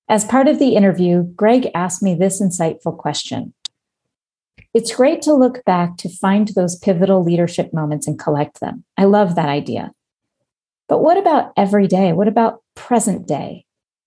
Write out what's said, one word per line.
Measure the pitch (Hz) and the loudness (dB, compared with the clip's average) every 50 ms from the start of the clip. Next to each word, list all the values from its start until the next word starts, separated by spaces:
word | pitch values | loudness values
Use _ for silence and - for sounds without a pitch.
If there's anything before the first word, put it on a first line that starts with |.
| _ - | _ -2
As | 214 208 214 | -2 -2 0
part | - 240 262 269 302 | 0 2 2 4 4
of | 294 - | 2 2
the | 285 262 214 | 2 2 4
interview, | 208 202 196 170 175 180 175 175 175 175 | 4 4 2 2 2 2 2 2 2 0
Greg | 175 175 - 208 214 240 262 254 - - | -2 -4 0 2 4 4 2 2 -2 -4
asked | 170 180 180 - - | -4 -6 -6 -4 -4
me | 202 190 175 | -2 -2 0
this | 160 185 196 190 - | 0 0 0 0 -2
insightful | 208 185 170 - 165 160 - - - 170 160 | -2 -2 -2 -2 -4 -4 -4 -4 -8 -8 -8
question. | - - 151 143 - - - 120 113 113 120 - _ - - _ _ _ _ _ _ _ _ _ _ _ _ _ _ _ _ _ _ - _ | -6 -8 -6 -6 -6 -8 -8 -10 -10 -10 -12 -16 _ -20 -20 _ _ _ _ _ _ _ _ _ _ _ _ _ _ _ _ _ _ -12 _
"It's | - 233 226 - - | -4 -2 -2 -2 -2
great | - 254 285 330 311 | 2 2 2 2 0
to | - 302 302 | 0 2 2
look | 269 254 247 254 - - | 4 4 2 0 -2 -2
back | - 185 175 175 170 175 - | -2 0 0 0 -4 -6 -8
to | - 175 | -12 -12
find | - - - 190 196 208 214 208 | -10 -4 0 0 2 2 0 0
those | - 196 180 175 175 | 0 -2 -2 -2 -4
pivotal | - - 208 185 170 190 190 196 185 | -4 -2 -2 0 2 2 2 2 2
leadership | 175 170 170 165 175 170 - - - - - | 2 2 0 0 0 -2 -2 -4 -6 -4 -4
moments | 160 156 147 151 147 - | -6 -4 -4 -4 -6 -4
and | - 147 - | -6 -6 -6
collect | - 165 151 143 147 147 _ - | -4 -2 -2 -2 -2 -4 _ -10
them. | - - - - - _ - | -10 -10 -10 -12 -16 _ -2
I | - 196 | 2 2
love | 196 202 208 208 175 170 | 4 4 4 2 2 0
that | 175 160 143 | -2 -2 -2
idea. | 143 147 135 - 110 - - - - _ _ _ _ _ _ _ _ _ _ _ _ _ _ _ _ _ _ - | -2 -4 -6 -6 -8 -8 -8 -10 -14 _ _ _ _ _ _ _ _ _ _ _ _ _ _ _ _ _ _ -2
But | 147 - | 0 2
what | - 311 349 392 | 4 4 2 4
about | 392 359 311 262 - - - | 2 2 2 2 0 -2 -2
every | - 202 190 202 208 196 | 0 0 2 2 2 2
day? | 180 180 185 196 180 160 | 2 2 2 2 2 2
What | 170 208 202 | 2 0 0
about | 208 240 226 220 - - _ _ _ | 2 2 0 0 -2 -6 _ _ _
present | - - - 247 226 220 220 180 - 175 | -14 -6 -2 0 0 0 0 -4 -4 -4
day?" | - 147 139 - - - 175 _ _ _ _ _ _ _ _ _ | -6 -6 -6 -6 -10 -14 -16 _ _ _ _ _ _ _ _ _